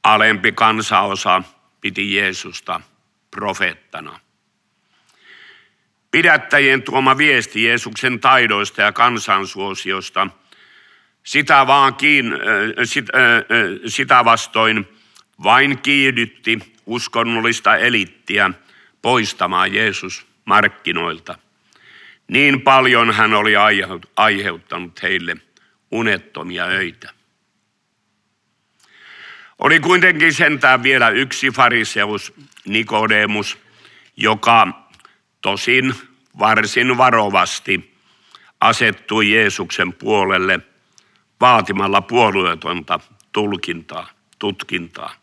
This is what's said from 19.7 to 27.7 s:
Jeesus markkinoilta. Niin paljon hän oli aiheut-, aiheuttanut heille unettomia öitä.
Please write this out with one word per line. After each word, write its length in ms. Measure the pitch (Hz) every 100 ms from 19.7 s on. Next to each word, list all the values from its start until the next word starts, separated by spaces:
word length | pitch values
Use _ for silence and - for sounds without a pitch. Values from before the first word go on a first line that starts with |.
Jeesus 520 | 101 110 95 92 - _ _ -
markkinoilta. 920 | 104 104 - - 85 85 82 - - _ _ _ _ _ - - _ -
Niin 340 | 127 143 139
paljon 520 | - 135 127 120 113
hän 200 | 104 110
oli 220 | 107 107 101
aiheut-, 560 | 107 101 92 90 90 -
aiheuttanut 880 | 107 98 101 82 _ 82 87 -
heille 360 | 98 95 85 85 _ _ _ _ _
unettomia 720 | 110 113 95 - - 85 87 90
öitä. 480 | 95 92 82 - _ _ _ _ _ _